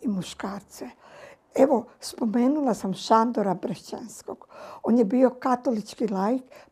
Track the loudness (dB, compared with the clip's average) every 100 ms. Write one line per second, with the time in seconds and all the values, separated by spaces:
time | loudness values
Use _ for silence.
0 | -4 -4 -6 -8 -10 -10 -14 -16 -16 -16
1 | -20 -20 -20 -20 _ 2 4 4 -2 -14
2 | -12 -4 -2 2 2 2 0 -2 -4 -4
3 | 4 4 4 0 -2 -2 -6 -8 -10 -14
4 | -14 -16 -14 -14 -16 -20 -18 -6 2 4
5 | 4 4 2 2 -2 0 0 -2 -6 -4
6 | -4 0 0 -2 -6 -20 -20